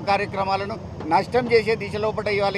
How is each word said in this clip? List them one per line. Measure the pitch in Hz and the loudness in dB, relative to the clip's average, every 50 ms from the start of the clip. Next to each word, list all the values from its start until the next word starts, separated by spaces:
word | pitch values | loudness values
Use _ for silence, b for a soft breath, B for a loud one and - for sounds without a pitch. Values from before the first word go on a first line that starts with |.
| 202 202 | 0 2
కార్యక్రమాలను | 196 196 202 196 196 190 196 190 196 196 196 202 226 208 - - - - - 156 160 | 2 2 0 -2 -2 -2 0 0 0 0 -2 -4 -6 -8 -10 -10 -10 -10 -2 2 2
నష్టం | 185 190 - - 240 254 233 233 | 2 2 2 0 0 2 4 4
చేసే | 226 208 208 226 214 | 4 4 2 0 -2
దిశ | 202 202 202 214 208 | -2 -4 -4 -2 -2
లోపల | 220 208 214 208 214 208 196 | -2 -2 -2 -2 -2 0 0
ఇవాళ | 202 196 196 | 2 0 0